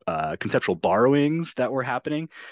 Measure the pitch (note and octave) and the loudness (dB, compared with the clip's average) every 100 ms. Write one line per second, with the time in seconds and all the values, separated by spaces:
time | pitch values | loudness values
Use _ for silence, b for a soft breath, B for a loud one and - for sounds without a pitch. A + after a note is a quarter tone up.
0 | - D#2+ D#2 E2 G#2+ B2+ - - E2+ G2 | -6 -4 -4 -4 -2 0 0 0 2 4
1 | B2+ C#3+ D3 E3 D#3+ - B2 C3 B2+ B2 | 6 4 2 0 -4 -4 -2 -2 -4 -4
2 | D3+ D3+ D#3+ B B | -4 -6 -6 B B